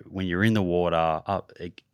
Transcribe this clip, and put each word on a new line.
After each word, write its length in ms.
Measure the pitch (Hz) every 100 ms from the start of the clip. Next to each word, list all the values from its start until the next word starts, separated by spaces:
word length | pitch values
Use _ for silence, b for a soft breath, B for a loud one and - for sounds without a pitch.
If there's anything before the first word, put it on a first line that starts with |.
when 220 | - 95 92
you're 180 | 87
in 80 | 110
the 80 | 107
water, 600 | 90 87 87 82 82 78
up, 260 | - 92 - -
it, 220 | 87 - _